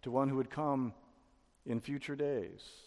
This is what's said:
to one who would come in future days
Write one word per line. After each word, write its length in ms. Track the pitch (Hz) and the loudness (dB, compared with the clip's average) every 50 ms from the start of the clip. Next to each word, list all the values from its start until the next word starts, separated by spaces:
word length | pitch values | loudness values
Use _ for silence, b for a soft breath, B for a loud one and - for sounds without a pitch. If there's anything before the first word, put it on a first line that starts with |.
to 100 | - 131 | -4 2
one 200 | 120 131 139 139 | 4 4 4 4
who 60 | 139 | 4
would 140 | 135 131 123 | 2 0 0
come 440 | - 143 156 147 139 135 131 117 104 - - - - - _ - - _ _ _ _ _ _ | 0 0 2 2 2 2 0 -2 -4 -8 -18 -20 -20 -20 _ -20 -20 _ _ _ _ _ _
in 120 | - 120 117 | -2 -2 -2
future 360 | - - 143 143 - - 143 | -2 -2 -6 -4 -4 -6 -2
days 460 | 139 147 143 143 120 92 - 95 98 - - - - - | 0 0 2 2 0 -2 -4 -8 -14 -16 -18 -20 -20 -20